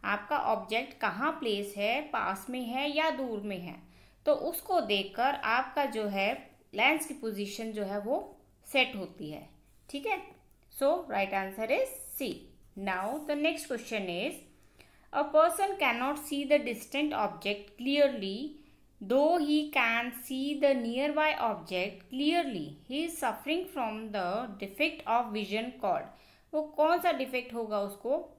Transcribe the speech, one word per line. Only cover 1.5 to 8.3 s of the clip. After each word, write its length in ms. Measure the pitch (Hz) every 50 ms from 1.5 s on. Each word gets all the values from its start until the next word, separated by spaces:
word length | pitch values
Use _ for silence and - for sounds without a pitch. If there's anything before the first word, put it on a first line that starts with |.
| 208 202 202 202 -
है, 240 | 202 202 214 240 277
पास 440 | 302 - - 233 202 196 196 202 - -
में 120 | 247 254 247
है 240 | 226 240 262 285 294 285
या 140 | 302 320 320
दूर 300 | 285 254 269 247 220 208
में 180 | 202 208 196 185
है, 180 | 180 175 - - - - - - - - _ _ _
तो 80 | - 294
उसको 460 | - - - 339 - - - 381 349 277
देखकर 480 | 202 208 196 190 196 - - 240 269 285 - -
आपका 400 | - 226 247 262 262 - 294 285
जो 220 | 262 220 220 214 208
है 240 | 196 196 196 208 254 - - - - _ _ _ -
लेंस 320 | 190 226 277 311 311 311
की 80 | - 269
पोजीशन 580 | - - 226 208 196 202 196 - - 226 220
जो 120 | 214 214 202
है 160 | 190 202 208
वो 240 | 202 220 277 - - -